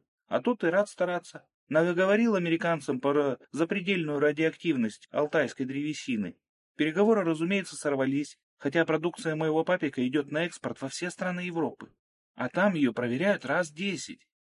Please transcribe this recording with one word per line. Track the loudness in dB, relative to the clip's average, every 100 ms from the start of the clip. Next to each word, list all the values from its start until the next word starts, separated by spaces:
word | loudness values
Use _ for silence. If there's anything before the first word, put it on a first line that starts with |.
| _ _ _
А | -2
тот | 0 0
и | 2
рад | 2 0
стараться. | -2 -2 -2 -6 -16 -20 _ 0
Наговорил | 2 4 4 4 4 4 2
американцам | 2 0 2 0 -2 -2
про | 2 2 2 -2 -6
запредельную | -4 -2 0 0 -2 -2 2
радиоактивность | 2 2 0 0 0 0 0 -4 -6
алтайской | -2 0 2 0 -2 -6
древесины. | -4 -6 -6 -4 -4 -4 -8 _ _ _ -2
Переговоры, | 0 2 2 4
разумеется, | 2 0 0 -2 -4 -6
сорвались, | -2 0 0 0 -4 -10 _ _
хотя | -2 2 2
продукция | 2 -2 -4 -4 -2
моего | 0 2
папика | 2 0 0 0 0
идет | 0 -2
на | -2 -4
экспорт | -4 -8 -6
во | -8
все | -6 -8
страны | -4 -4 -4
Европы. | -4 -2 -2 -4 -16 _ _ _ _ -8
А | -4
там | 2 2
ее | 4 2
проверяют | 2 -2 0 0 0 0
раз | -2 -2
десять. | -4 -6 -6 -8 -16 _ _